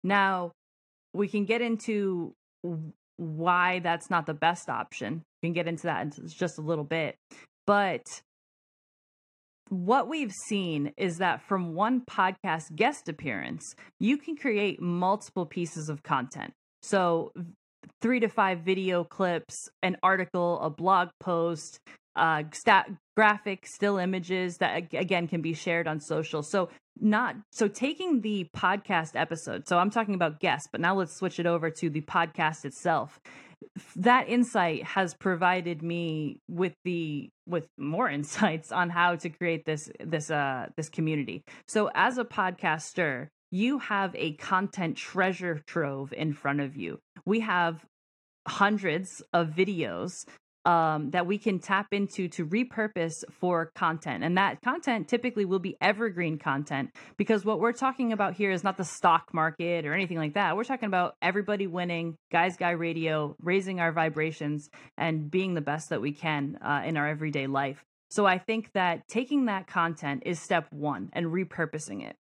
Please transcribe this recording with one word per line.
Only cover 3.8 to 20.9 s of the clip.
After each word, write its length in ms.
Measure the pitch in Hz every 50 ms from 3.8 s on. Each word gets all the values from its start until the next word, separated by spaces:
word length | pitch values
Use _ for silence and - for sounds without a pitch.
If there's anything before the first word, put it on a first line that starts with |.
that's 300 | 170 175 170 170 - -
not 160 | 190 170 156
the 80 | - 156
best 340 | 147 - 165 175 170 - -
option. 520 | 131 113 - - - - 127 104 143 165 160 _ _ _ -
We 60 | 170
can 40 | 175
get 140 | 175 170
into 180 | 165 170 156 -
that 180 | 170 151 95 110
in 260 | 151 143 - - 165
just 300 | 156 - 190 170 - -
a 40 | 156
little 220 | 151 170 156 147
bit. 320 | 147 160 165 156 143 - _ _ _ - - - _ _ _ _
But 560 | - 202 202 202 190 165 123 - - - - _ _ _ _ _ _ _ _ _ _ _ _ _ _ _ _ _ _ _ _ _ _ _ _ _ _ _ _ _ -
what 400 | 196 185 175 185 233 277 - 226
we've 240 | 311 320 285 220 190 - -
seen 460 | - 220 202 190 175 160 147 143 147 -
is 220 | - - 185 170 165
that 240 | 185 180 160 - -
from 320 | - 202 190 180 170 160
one 280 | 165 202 226 254 254 247 -
podcast 680 | - - 190 185 196 - - 190 160 160 160 - 160
guest 340 | 156 214 254 294 - - 175
appearance, 680 | 156 151 - 143 113 92 67 60 - - - - - - - - _ _
you 160 | - 214 277
can 200 | 294 - - 320
create 440 | 285 - 277 220 208 208 202 - -
multiple 680 | - 180 175 175 180 185 202 208 - - _ 196 175
pieces 420 | 160 - 185 175 160 - 160 156 151
of 140 | 151 143 _
content. 500 | - 156 131 123 131 - - - - - _ _ _ _ _ -
So 500 | - 208 196 180 175 170 165 160 - _
v-, 80 | - 175 170 - _ _ _ _ _ - - _ _
three 200 | - 226 254 247
to 80 | 220 214
five 320 | - - 202 190 185 170
video 420 | 160 180 190 190 190 185 180 175 170
clips, 680 | 170 - - 190 180 175 165 - - - - - - _ _ -
an 140 | 185 185 - -
article, 580 | 185 190 185 180 165 - 180 175 175 170 -
a 100 | - 160
blog 380 | 147 - 165 185